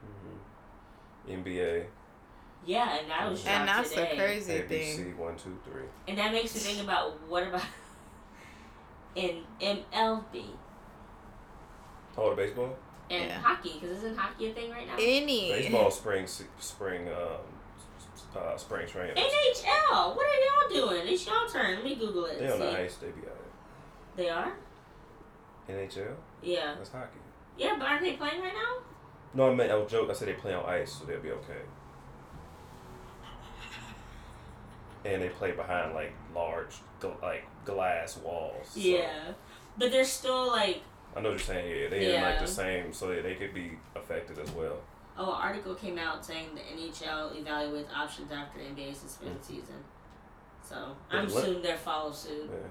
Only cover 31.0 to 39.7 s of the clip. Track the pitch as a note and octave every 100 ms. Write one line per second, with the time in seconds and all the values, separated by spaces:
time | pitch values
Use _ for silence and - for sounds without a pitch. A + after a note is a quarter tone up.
31 | - D#2+ D2 A#1+ - D#2 - - - -
32 | - - - - - - - - - -
33 | - - - - - - - - - -
34 | - - - - - - - - - -
35 | G#2 F#2+ F2+ - G2 F2 F2+ F2+ D#2+ D#2+
36 | D2+ - - E2 E2 E2 D#2+ - - -
37 | F#2+ D#2 F2 D#2+ - - - G2 F#2 E2+
38 | E2 - - F2 D#2+ - - - F#3 F3+
39 | E3+ - - - - - -